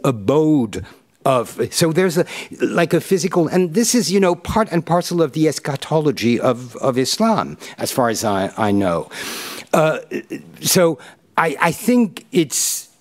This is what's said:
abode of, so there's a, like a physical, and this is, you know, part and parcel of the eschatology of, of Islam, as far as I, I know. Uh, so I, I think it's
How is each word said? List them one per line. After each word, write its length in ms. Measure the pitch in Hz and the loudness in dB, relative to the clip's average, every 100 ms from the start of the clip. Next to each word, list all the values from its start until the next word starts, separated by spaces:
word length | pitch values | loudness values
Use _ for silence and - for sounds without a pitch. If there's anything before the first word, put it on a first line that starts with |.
abode 800 | - 110 98 147 156 151 110 92 87 - _ _ | 0 0 2 2 4 2 0 -6 -12 -18 _ _
of, 360 | 139 127 110 - 113 | 0 2 0 -4 -4
so 200 | - 165 | 0 0
there's 240 | 160 190 160 | 2 0 0
a, 100 | 160 - - - | -2 -6 -14 -4
like 340 | 127 170 170 | -2 0 2
a 60 | 170 | 0
physical, 480 | - 190 180 180 151 | 0 -2 0 0 2
and 260 | 175 180 | 2 0
this 200 | 170 233 | 0 2
is, 180 | 247 160 | 2 2
you 80 | 196 | 2
know, 140 | 185 | 2
part 360 | 175 - 220 220 | 0 -2 -2 0
and 140 | 170 | -2
parcel 360 | - 175 - 175 | 0 0 0 0
of 120 | 151 | 0
the 160 | 156 156 | 2 0
eschatology 920 | - - 139 - 160 151 98 113 120 | 0 -4 -6 -2 0 0 0 0 2
of, 380 | 127 120 123 - | 2 0 -6 -4
of 200 | 135 127 | -2 0
Islam, 640 | 127 - 226 185 71 156 - - | -2 0 2 2 -2 -8 -16 -10
as 120 | 117 | -4
far 180 | - 120 | 0 0
as 160 | 104 | 0
I, 280 | 110 98 95 - | -2 -2 -2 -2
I 140 | 104 | 0
know. 400 | 101 95 85 - - - - - - - | 2 2 -2 -4 -10 -10 -10 -12 -14 -2
Uh, 260 | 165 156 131 - - - - - - | 2 2 0 -6 -10 -10 -14 -14 -8
so 380 | - 190 170 156 - - _ - | 0 2 2 0 -10 -20 _ -2
I, 200 | 165 139 | -2 0
I 120 | 170 | 0
think 540 | - - 247 214 - - | 0 2 2 2 -2 -2
it's 580 | - 147 - - - - _ | 0 0 -2 -4 -6 -10 _